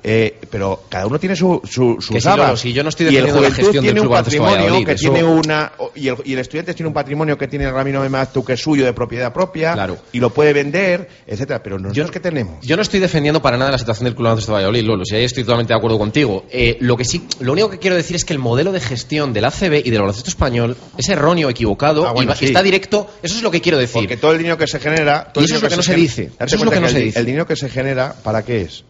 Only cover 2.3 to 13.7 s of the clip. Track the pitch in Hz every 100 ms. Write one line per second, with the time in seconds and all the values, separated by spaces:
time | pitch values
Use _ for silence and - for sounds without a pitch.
2.3 | 196 147 120 123 123 151 - 165 135 131
3.3 | 143 139 131 196 143 - 104 214 120 -
4.3 | 147 - 98 98 - - - 143 165 165
5.3 | 160 156 151 151 - 127 - 131 117 139
6.3 | 131 123 151 175 165 160 147 139 147 156
7.3 | 143 139 143 139 131 139 139 135 135 131
8.3 | 135 123 123 156 147 127 117 117 117 123
9.3 | 131 185 160 160 170 - 90 - 120 123
10.3 | 131 151 143 143 170 196 175 185 - -
11.3 | 104 139 120 104 98 95 117 165 180 180
12.3 | 151 98 80 120 170 214 196 180 165 147
13.3 | 156 135 120 135